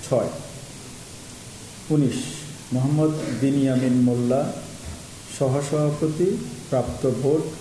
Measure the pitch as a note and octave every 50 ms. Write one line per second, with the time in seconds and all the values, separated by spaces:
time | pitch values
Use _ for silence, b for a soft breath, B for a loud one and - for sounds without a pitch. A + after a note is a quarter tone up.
0 | - - C3+ A#2 G2+ E2 - - - - - - - - - - - - - -
1 | - - - - - - - - - - - - - - - - - - D#3 D3+
2 | C#3 B2 G#2 B2 A#2+ - - - - - - - - - B2 B2+ C3 C#3+ D3 D#3
3 | D#3 D#3 D3+ D3+ - - B2 A2+ C3 C#3 C#3+ C#3+ C3+ C3+ C3 B2+ C3 B2+ B2 B2+
4 | B2 B2 B2 A#2+ A#2+ A#2+ B2+ C#3 D3+ - - - - - - - - - - -
5 | - - - - - - - - C#3+ C3 C3 C#3+ C#3+ - D#3 D3+ D3+ D3 D3 -
6 | E3 D#3 D3+ D#3 F3+ F#3+ A3 A#3+ - - - - - - - B2+ A#2 - - -
7 | - C3+ A#2+ A2 C3+ C3+ D3+ D#3+ - - - -